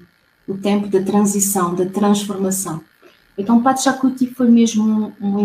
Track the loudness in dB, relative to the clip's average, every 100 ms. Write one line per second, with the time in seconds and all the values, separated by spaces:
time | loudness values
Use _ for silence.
0 | -18 _ _ _ -10 -4 0 0 0 -2
1 | 0 2 2 0 -2 -2 -2 -2 -2 0
2 | 0 0 -2 -4 -4 -4 -6 -10 -12 _
3 | -20 _ _ -6 2 2 2 0 0 0
4 | -2 -2 -4 0 4 4 4 2 0 0
5 | -4 -6 -4 0